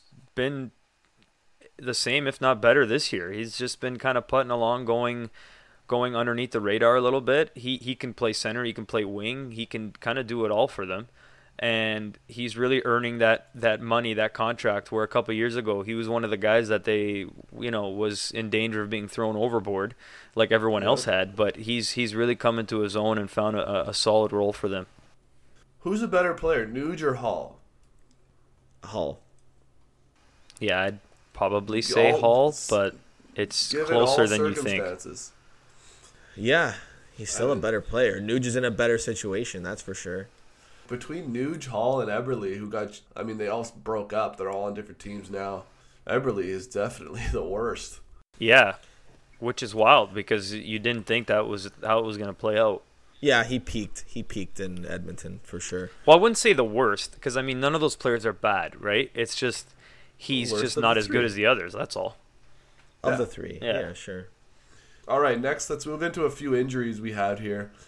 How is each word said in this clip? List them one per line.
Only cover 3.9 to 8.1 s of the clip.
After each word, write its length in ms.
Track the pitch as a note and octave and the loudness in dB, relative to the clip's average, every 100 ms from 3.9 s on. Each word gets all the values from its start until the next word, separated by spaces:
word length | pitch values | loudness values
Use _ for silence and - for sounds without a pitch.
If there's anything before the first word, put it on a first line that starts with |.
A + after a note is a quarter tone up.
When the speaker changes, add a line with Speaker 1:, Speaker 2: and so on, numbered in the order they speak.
| B2 | -4
Speaker 1:
kinda 240 | C3+ B2 | -2 0
putting 300 | - C3 B2 | 0 0 2
along, 340 | A#2+ A#2 B2 A#2 | 2 2 0 0
going, 440 | A#2 A#2+ A#2+ A#2 - - - - _ - | 0 0 -4 -8 -14 -20 -20 -20 _ -2
going 280 | A#2+ B2 A#2+ | 0 2 0
underneath 360 | A#2+ A#2+ B2+ | 0 0 -2
the 100 | A2+ | -2
radar 340 | G2+ G#2+ A#2 B2 | 2 4 6 6
a 60 | |
little 200 | B2 C3+ | 6 2
bit. 300 | A#2+ C#3+ D#3+ - | 4 2 2 -4
He, 220 | B2 C3 | -6 -6
he 180 | A#2+ C3 | -6 -6
can 180 | B2 | -8